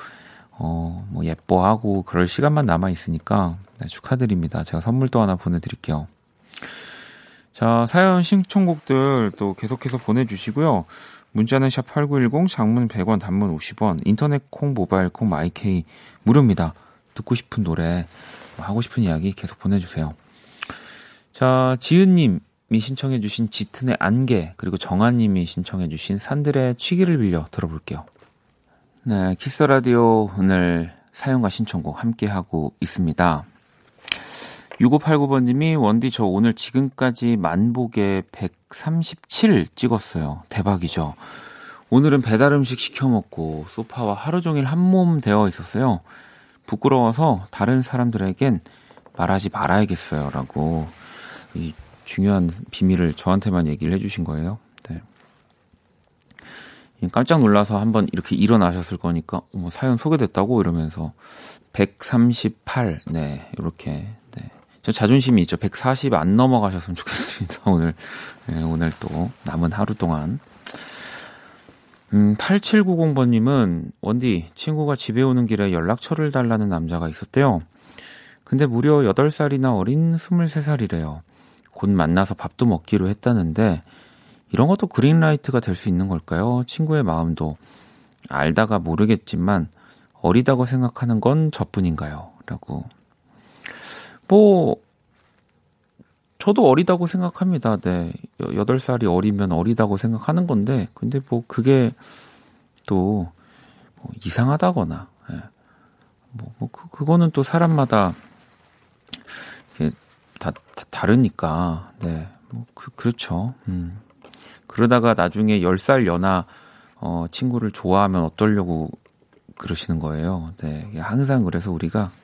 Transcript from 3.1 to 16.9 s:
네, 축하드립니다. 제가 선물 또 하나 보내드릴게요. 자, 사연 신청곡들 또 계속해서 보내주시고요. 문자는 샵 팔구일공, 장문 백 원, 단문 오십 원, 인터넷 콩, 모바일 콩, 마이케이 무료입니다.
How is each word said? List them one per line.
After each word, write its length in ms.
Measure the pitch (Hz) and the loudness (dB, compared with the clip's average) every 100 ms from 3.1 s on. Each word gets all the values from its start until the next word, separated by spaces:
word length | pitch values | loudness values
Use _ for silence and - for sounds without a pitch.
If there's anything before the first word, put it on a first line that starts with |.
| 82 - 104 90 90 95 - | -6 -2 0 0 -4 -14 -14
네, 100 | - | -14
축하드립니다. 760 | - - 127 117 92 80 82 | -12 -4 -2 0 0 -2 -4
제가 160 | 80 82 | -6 -6
선물 300 | 95 123 131 | -2 0 0
또 100 | 123 | 2
하나 160 | 101 92 | 0 0
보내드릴게요. 720 | 90 87 - - - 76 78 _ _ _ _ - - - - - - - - _ _ | -2 -4 -4 -10 -6 -6 -6 _ _ _ _ -20 -18 -18 -18 -20 -20 -20 -20 _ _
자, 320 | - 113 117 117 | -2 2 2 2
사연 360 | 180 190 180 | 4 4 4
신청곡들 1120 | 170 196 180 202 180 151 - 135 139 131 107 - | 4 2 2 2 2 0 0 2 2 2 0 -2
또 180 | 101 | -4
계속해서 440 | 92 110 127 131 123 | -4 -6 -6 -6 -6
보내주시고요. 880 | - 117 117 98 - 135 160 101 - - - - _ | 0 0 0 -4 -6 0 2 0 -2 -14 -20 -20 _
문자는 360 | 107 113 135 135 | -2 0 2 0
샵 180 | 135 - | -2 -4
팔구일공, 600 | 147 143 139 120 143 180 | -4 0 2 2 2 0
장문 420 | - 107 120 117 | 0 0 2 0
백 180 | 110 104 | -2 0
원, 120 | 107 | 0
단문 320 | 92 95 101 | 0 -2 -2
오십 320 | 78 - - | -4 -8 -2
원, 180 | 107 80 | -2 0
인터넷 460 | - 107 147 139 - | 0 0 2 -2 -4
콩, 220 | - 143 | -8 -4
모바일 380 | 120 90 95 90 | -2 0 0 0
콩, 180 | - 110 | -2 -2
마이케이 560 | 76 85 - 104 90 - - - _ | 0 -2 -4 -2 -2 -4 -12 -20 _
무료입니다. 500 | 107 139 123 85 82 - _ | 4 6 6 4 0 -4 _